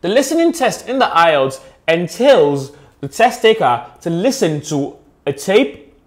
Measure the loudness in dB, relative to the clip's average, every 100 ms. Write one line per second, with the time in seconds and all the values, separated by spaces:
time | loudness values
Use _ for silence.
0 | 0 0 0 0 0 0 -4 -4 -6 -2
1 | 0 2 2 2 0 -4 -20 _ -2 -2
2 | -2 0 4 4 4 0 -6 -16 -20 _
3 | -14 0 0 2 0 2 0 -2 -6 -12
4 | -6 -2 -2 0 -2 -2 -4 -4 -4 -10
5 | _ _ -8 -8 0 2 0 -4 -20 _